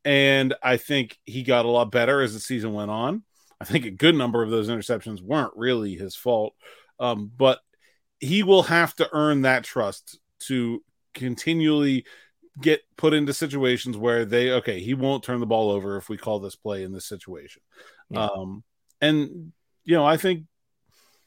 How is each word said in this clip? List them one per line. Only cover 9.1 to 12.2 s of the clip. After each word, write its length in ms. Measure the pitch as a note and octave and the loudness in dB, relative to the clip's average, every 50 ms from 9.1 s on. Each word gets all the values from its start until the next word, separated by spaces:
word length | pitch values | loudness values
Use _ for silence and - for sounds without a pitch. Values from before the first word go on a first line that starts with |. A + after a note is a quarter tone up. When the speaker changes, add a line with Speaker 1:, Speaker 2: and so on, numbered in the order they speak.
| E3 | 0
Speaker 1:
earn 300 | D3+ D3+ D3+ D3 C#3 C3 | 0 2 2 2 2 4
that 220 | C3 C3 B2 A2 | 2 2 2 0
trust 540 | - - B2+ A2 G2 F#2+ - - - - - _ _ _ _ | -4 -4 -2 -2 -2 -4 -8 -14 -20 -20 -20 _ _ _ _
to 420 | - - C3+ B2 A#2+ A#2 A#2 G#2 - _ _ _ _ _ - | -8 -6 -4 -4 -2 -4 -6 -8 -10 _ _ _ _ _ -14
continually 880 | - B2+ B2+ A#2+ - - D#3+ E3 E3 D#3 D#3 D3+ D3 D3 C#3 C3+ B2+ - - - - | -10 -8 -8 -8 -4 -4 -2 0 2 2 2 2 2 2 2 0 -2 -4 -8 -16 -20